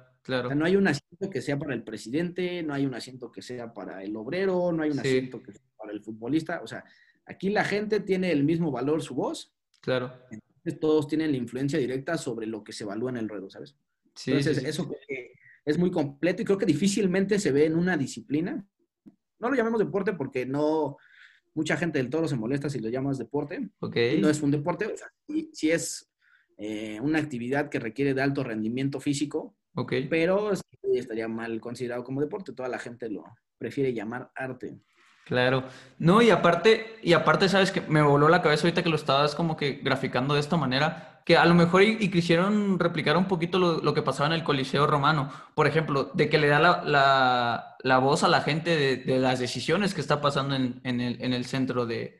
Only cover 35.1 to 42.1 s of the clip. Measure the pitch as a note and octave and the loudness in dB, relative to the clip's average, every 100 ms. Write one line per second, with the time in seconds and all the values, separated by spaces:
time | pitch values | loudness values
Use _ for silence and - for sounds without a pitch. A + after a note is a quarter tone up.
35.1 | _ - B2 B2+ C3 C3 - - - D#3+ | _ -4 0 2 2 -2 -12 -18 0 6
36.1 | G#3 A#3 F3 F3 E3+ A3 A3+ - - E3+ | 8 8 6 4 4 4 4 0 -4 2
37.1 | D#3+ - D#3+ F#3+ F#3+ F#3 - - D3+ D3 | 4 4 4 4 4 4 0 2 4 6
38.1 | C#3+ D3+ F3 E3 D3+ F3 F3 F3 D3+ - | 6 6 6 4 4 2 2 0 0 2
39.1 | C#3 D3 D#3+ E3+ D3+ C#3+ - C3+ C3 C3 | 2 2 0 -2 -2 -4 -2 -2 0 0
40.1 | B2 C#3 D3 D3 E3+ C3 C3 D#3 - - | -2 0 0 0 0 0 2 0 -2 -12
41.1 | - - D#3+ E3 F3 E3+ F3+ G#3+ A3 G3 | -6 4 6 8 8 8 6 6 4 0